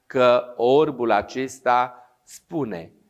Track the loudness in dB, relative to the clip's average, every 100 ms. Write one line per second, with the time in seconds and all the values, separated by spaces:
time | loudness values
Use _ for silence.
0 | _ 2 4 4 0 -4 2 2 2 -2
1 | 0 0 -2 -8 -10 -6 -2 0 0 -6
2 | _ _ _ -20 _ -8 -8 -8 -14 _
3 | _